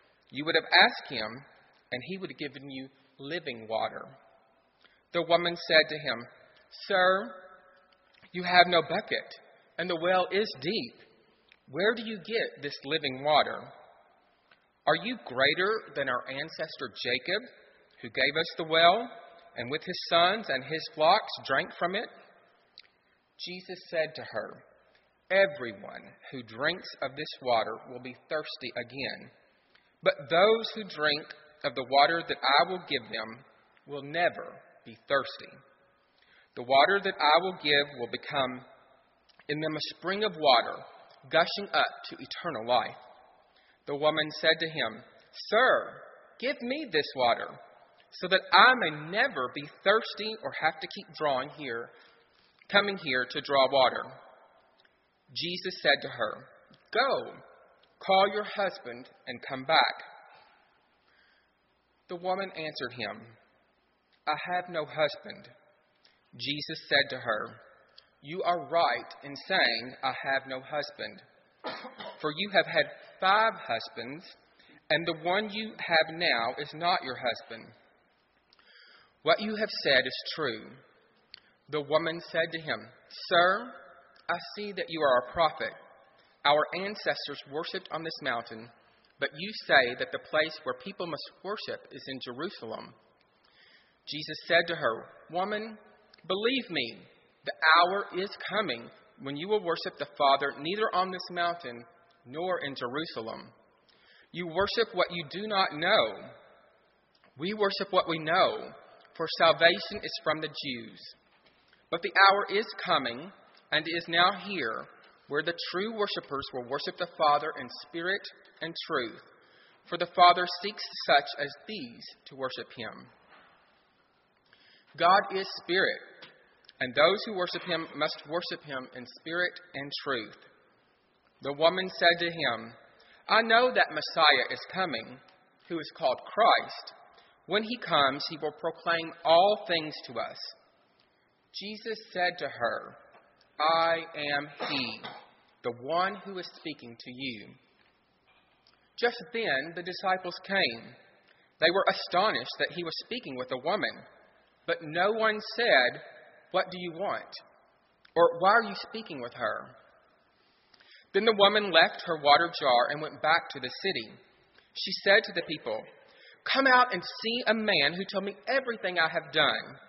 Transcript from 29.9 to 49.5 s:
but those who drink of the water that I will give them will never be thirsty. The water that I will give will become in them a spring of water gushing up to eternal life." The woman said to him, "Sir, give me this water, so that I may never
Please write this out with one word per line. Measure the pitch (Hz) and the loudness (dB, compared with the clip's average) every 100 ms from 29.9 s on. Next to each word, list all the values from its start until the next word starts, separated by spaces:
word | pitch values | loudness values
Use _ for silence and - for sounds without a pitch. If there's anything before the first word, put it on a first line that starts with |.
| _ | _
but | 180 185 147 | 0 0 2
those | 165 202 226 220 | 6 6 4 0
who | - | -10
drink | 196 151 151 147 160 - - _ | -12 -2 0 0 -4 -18 -20 _
of | 147 | -6
the | 131 | -6
water | 123 135 151 165 | 2 6 6 4
that | 160 139 131 143 | -4 -2 4 4
I | 175 | 4
will | 180 160 | -2 -4
give | 139 110 | -6 -4
them | 110 110 113 - _ _ _ - | -8 -8 -12 -18 _ _ _ -14
will | 143 | -12
never | 139 160 175 - - - - _ | -6 0 0 0 -14 -14 -20 _
be | - 113 - | -20 -14 -2
thirsty. | 139 123 - - - _ _ _ _ _ _ _ _ _ | 0 0 -10 -16 -20 _ _ _ _ _ _ _ _ _
The | - | -10
water | 123 135 156 196 | 4 6 6 4
that | 196 190 | 0 2
I | 151 156 | 6 6
will | 190 | 4
give | 180 147 147 143 139 | -4 2 2 2 -4
will | 120 | -8
become | 131 - 147 131 127 - - _ _ _ _ _ _ - | -8 -6 -2 -2 -4 -16 -20 _ _ _ _ _ _ -8
in | 151 | -4
them | 156 | -4
a | 151 - - | -6 -8 -8
spring | 175 196 | -6 -2
of | 214 165 | -2 0
water | 151 120 110 - - - - - 131 | 4 6 4 -6 -14 -20 -20 -20 0
gushing | 156 180 - 202 | 2 2 -2 -2
up | 156 123 - | 0 0 -2
to | - - | -16 -16
eternal | 131 - 175 131 117 | -14 -10 -6 -6 0
life." | 123 107 - - - - _ _ _ _ _ - | 0 0 -8 -20 -20 -20 _ _ _ _ _ -8
The | 143 | 0
woman | 151 156 151 | 2 2 -2
said | 151 160 165 | 0 2 2
to | 165 | 0
him, | 156 117 107 - - _ | -2 -4 -4 -18 -20 _
"Sir, | - - 214 254 139 104 - - - - - | -16 0 4 6 4 0 -12 -20 -20 -20 -8
give | 247 285 | -6 -4
me | 240 285 294 | -4 -6 -2
this | - - 135 | -2 -2 2
water, | 123 107 - - - - _ _ _ | 2 2 -2 -12 -20 -20 _ _ _
so | - 185 | -10 0
that | 185 - | 0 4
I | 180 226 | 8 8
may | 254 180 151 151 | 8 0 -4 -6
never | 196 269 170 123 | 0 0 0 -6